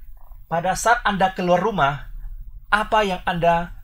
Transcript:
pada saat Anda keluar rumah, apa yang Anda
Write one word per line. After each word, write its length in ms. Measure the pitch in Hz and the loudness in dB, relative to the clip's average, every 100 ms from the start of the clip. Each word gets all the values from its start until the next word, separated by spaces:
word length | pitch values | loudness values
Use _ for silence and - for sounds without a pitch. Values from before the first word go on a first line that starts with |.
| - - - - - | -16 -18 -18 -18 -4
pada 300 | 165 175 175 | -2 -2 0
saat 260 | 226 233 | 2 2
Anda 320 | 214 196 185 | 2 2 0
keluar 240 | - 180 175 | 2 2 4
rumah, 540 | 202 196 139 143 - - - - - - - | 2 2 0 0 -8 -10 -10 -10 -12 -16 -2
apa 300 | 208 214 220 | 0 2 2
yang 200 | 208 180 | 2 -2
Anda 500 | - 180 165 170 170 - | -2 2 4 2 0 -10